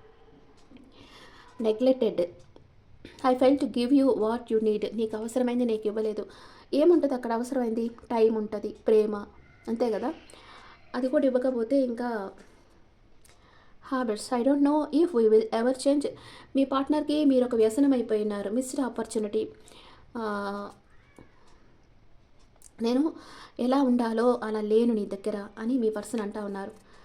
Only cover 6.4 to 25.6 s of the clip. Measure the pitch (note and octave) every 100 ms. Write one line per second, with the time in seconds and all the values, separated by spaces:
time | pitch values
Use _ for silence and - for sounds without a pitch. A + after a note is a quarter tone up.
6.4 | - - - C4+ E4 E4 C#4 B3+ A#3 A3+
7.4 | B3 C4 A#3+ A3+ A#3 - - A#3 A3+ A3
8.4 | G#3 G#3 G#3 - - G#3+ G#3+ G#3 G#3 -
9.4 | - - - A3+ A#3+ G#3+ A#3 E4 - -
10.4 | - - - - - B3 B3+ D4 C4+ B3
11.4 | C4 B3 A3+ C#4 B3+ A#3 B3 A3+ G3 -
12.4 | - - _ _ _ _ _ - - -
13.4 | _ - - - - C4 B3 G#3 - B3
14.4 | A#3+ C#4+ C#4+ D4+ D4 C#4 E4+ A#3 A3 A3
15.4 | A3 A3+ A#3+ C4 C#4 C#4+ - - - -
16.4 | - C4+ C4+ C4+ C#4 D4+ D4 D4 D4 C4
17.4 | B3 A#3+ A3 A3+ C#4 B3+ A3+ G#3+ G#3+ G#3
18.4 | G3+ A3+ C4 C#4+ B3 A#3 A3+ A#3 G#3+ A3
19.4 | G#3+ - - - - - - A#3+ A3 G3+
20.4 | G3+ G3+ G3+ - _ - - - - -
21.4 | - - - - _ - - - _ -
22.4 | - _ - - A3+ B3+ D#4+ - - -
23.4 | - - B3 C4 C4 A#3+ A3+ A3+ B3 A#3+
24.4 | A3 G#3+ G#3 A3 A#3 A3 G3 G3 G#3+ G3+
25.4 | G3+ -